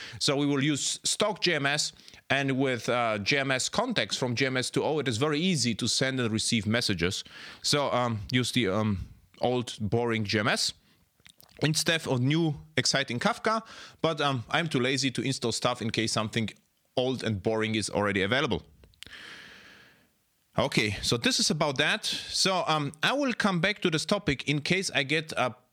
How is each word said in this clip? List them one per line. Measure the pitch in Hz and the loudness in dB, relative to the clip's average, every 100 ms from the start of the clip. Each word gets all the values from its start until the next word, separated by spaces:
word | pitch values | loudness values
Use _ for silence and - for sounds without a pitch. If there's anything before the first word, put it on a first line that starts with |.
| - 113 | -14 -4
So | - 139 | 0 2
we | 143 | 2
will | 143 | 2
use | 139 143 - - | 2 0 -2 -2
stock | - - 214 190 | -2 0 0 0
J | 175 156 | 0 2
M | 139 | 2
S, | 147 - - - - - | 0 -2 -6 -18 -20 -2
and | 135 139 | 0 2
with, | 131 135 123 - | 2 2 0 0
uh, | 123 117 107 | 2 2 0
J | 98 143 | 2 2
M | 139 | 2
S | 127 - | 0 0
context | - 247 202 110 - | 0 0 0 -2 -2
from | 127 117 | -2 0
J | 135 | 0
M | 127 | 0
S | 123 | -2
two | - | 0
oh, | 107 151 | 0 0
it | 135 | 0
is | 110 | 0
very | 147 147 | 0 2
easy | 185 165 117 | 2 2 0
to | 104 120 | 0 0
send | - 131 131 | 0 0 0
and | 117 | 0
receive | 107 - 117 | 0 0 0
messages. | 104 113 - 92 87 - - - - - | 2 0 0 0 0 -2 -8 -16 -18 -8
So, | - 147 135 | 0 0 2
um, | 120 120 107 101 | 0 0 -2 -2
use | 127 120 | 0 0
the, | 123 101 | 0 2
um, | 98 107 98 - - _ - | 2 0 -2 -6 -16 _ -4
old | 123 123 120 - | 0 0 -2 -6
boring | 107 117 120 110 | -2 0 2 0
J | 104 107 | 0 0
M | 110 | 2
S | - - - _ _ _ _ - - - - | 0 -2 -6 _ _ _ _ -20 -20 -20 -2
instead | 151 156 - 165 - | 0 2 2 0 2
of | 127 | 2
new | 127 156 165 143 - - | 4 4 2 0 -4 -2
exciting | - 135 139 120 | 0 0 0 0
Kafka, | 202 - 226 220 - - - - | 0 0 0 0 -2 -14 -18 -2
but, | 160 156 | 0 2
um, | 143 131 - | 2 0 0
I'm | 147 165 | 0 2
too | 139 | 2
lazy | 123 139 131 | 2 0 0
to | 120 | -2
install | 117 131 120 | -2 -2 -2
stuff | - 123 123 | 0 0 0
in | 113 | -2
case | 110 113 | 0 0
something | - 107 - 107 - _ _ _ - | 0 -2 -2 -2 -6 _ _ _ -2
old | 127 127 | 0 0
and | 110 104 | -2 -2
boring | 98 110 110 | 0 0 0
is | 110 101 | 0 -2
already | - 101 98 | 0 0 2
available. | 98 127 151 87 - - - _ - - - - - - - - - _ _ _ _ _ _ - | 2 2 2 -2 -4 -18 -20 _ -20 -18 -18 -18 -20 -20 -20 -20 -20 _ _ _ _ _ _ -2
Okay, | 127 - 110 101 | 0 2 0 0
so | - 120 | -2 0
this | 247 254 | 0 0
is | 220 | 0
about | 156 156 135 | 0 0 2
that. | 151 214 | 0 0
So, | - - - - 185 185 - | -2 -6 -4 0 2 2 2
um, | 156 143 - | 0 -2 -2
I | - | 0
will | 262 277 | 2 0
come | - 208 180 | 0 0 2
back | 185 208 | 0 0
to | 180 | 0
this | 156 | 0
topic | - 208 190 135 - | 0 -2 0 -2 -2
in | 147 | -2
case | 139 180 190 | 0 0 0
I | 135 | -2
get | 135 156 156 | 0 -2 -2
a | - 123 117 _ | -2 -2 -4 _